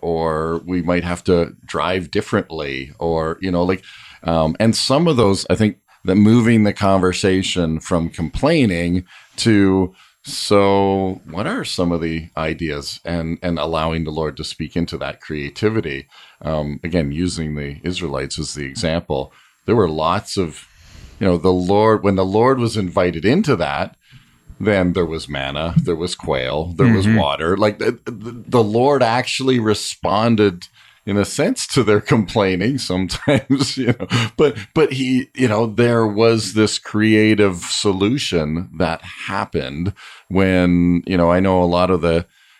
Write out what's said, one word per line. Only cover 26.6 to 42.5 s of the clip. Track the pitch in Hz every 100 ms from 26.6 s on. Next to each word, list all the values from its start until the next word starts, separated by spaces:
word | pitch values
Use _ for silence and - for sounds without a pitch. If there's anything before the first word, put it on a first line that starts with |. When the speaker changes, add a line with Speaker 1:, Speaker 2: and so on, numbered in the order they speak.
| 85 85
Speaker 1:
there | 127
was | 107 98
Speaker 2:
Mm-hmm. | 110
Speaker 1:
water. | 71 71 80 95
Like | 107 104
the, | 113 120 -
the, | 117 110 120 107
the | 127
Lord | 107 113 131 143
actually | 117 120 123 - 135 127
responded | 107 104 - - 90 101 117 113 104 90 - _ - _ -
in | 101
a | 98
sense | - 165 262 -
to | -
their | 113 208
complaining | - 113 92 117 98 92 110 139
sometimes, | - 92 92 - - 139 - 143 139 -
<laughs> |
you | 120 117
know, | 92 120 113 -
but, | 156 131 98 160
but | 156
he, | 135 131 127 - -
you | 127
know, | 107 117
there | 104 120 117 113
was | 104 117 113 98
this | 104 107 -
creative | - 107 110 110 107 107 101 90
solution | - - 104 95 101 139 - 87 76 80 95 80
that | 85 80
happened | 90 - - 98 101 82 65 71 90 - - - _
when, | 90 95 92 90 87 87 87 -
you | 90
know, | 85
I | 90
know | 95 92
a | 87 87
lot | 90
of | 92
the | 85 82 87 _ _